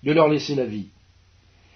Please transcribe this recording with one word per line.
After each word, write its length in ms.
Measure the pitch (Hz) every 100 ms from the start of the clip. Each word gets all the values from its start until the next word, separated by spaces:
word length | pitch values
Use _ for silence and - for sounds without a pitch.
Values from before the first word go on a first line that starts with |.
de 80 | 135
leur 180 | 160 151
laisser 260 | 147 - 135
la 100 | 117
vie. 240 | 107 92 _ _ _ _ _ _ _ _